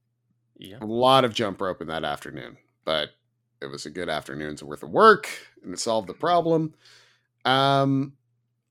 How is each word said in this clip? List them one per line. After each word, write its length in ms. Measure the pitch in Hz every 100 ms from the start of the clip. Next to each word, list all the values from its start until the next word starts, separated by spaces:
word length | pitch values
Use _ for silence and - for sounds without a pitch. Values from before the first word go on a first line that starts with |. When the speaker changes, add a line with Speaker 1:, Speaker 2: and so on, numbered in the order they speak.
| _ _ _ _ _ _
Speaker 1:
Yeah. 200 | 92 110
Speaker 2:
a 40 |
lot 400 | 107 117 127 135
of 80 | 123
jump 280 | 107 107 90
rope 200 | 95 85
in 60 | 80
that 140 | 80
afternoon, 520 | 76 71 69 67 60 - _ _
but 260 | - 78 73 _ _ _ _ -
it 40 | 69
was 200 | 69 76
a 40 |
good 180 | 85 85
afternoon's 560 | 76 69 69 76 76
worth 180 | 73 73
of 80 | 71
work, 380 | 123 220 208 - - - _
and 100 | 95
it 60 | 90
solved 300 | 117 113 90
the 40 |
problem. 600 | - 160 175 165 160 156 _ - - _ _ _ _
Um, 720 | 123 135 139 139 139 135 139 _ _ _ _ _ _